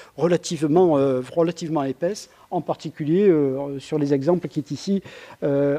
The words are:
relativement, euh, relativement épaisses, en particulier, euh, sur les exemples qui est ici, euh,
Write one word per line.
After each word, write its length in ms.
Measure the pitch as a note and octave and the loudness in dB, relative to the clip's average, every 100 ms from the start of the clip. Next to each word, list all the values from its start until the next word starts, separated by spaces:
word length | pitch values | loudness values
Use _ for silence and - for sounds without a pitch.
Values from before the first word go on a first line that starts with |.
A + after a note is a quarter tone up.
| - - | -18 -2
relativement, 840 | E3+ E3+ - E3 D3+ E3 F3+ C#3+ | 0 0 -2 -2 2 4 4 4
euh, 220 | C#3 C3 B2+ | 2 0 -2
relativement 540 | E3+ E3 E3+ E3 D#3 | 0 0 -2 -4 -4
épaisses, 440 | C3+ C3 F3 G#3 - _ - | -4 -2 -4 -4 -12 _ -8
en 120 | F3+ | -8
particulier, 640 | D#3 D3+ D#3+ - D3 F3 G#3 | -6 -8 -8 -8 0 4 4
euh, 500 | D#3 C#3 C3+ C#3+ C#3 | 4 2 -2 -6 -10
sur 220 | - D#3 | -6 -2
les 120 | C#3+ | 0
exemples 360 | C#3+ C#3 F3 D3+ | 2 2 0 0
qui 100 | D#3 | -8
est 140 | - | -8
ici, 300 | C#3+ - G3 - - - - | -8 -2 -2 -4 -20 -20 -6
euh, 340 | D3+ C#3 C#3+ | -2 0 2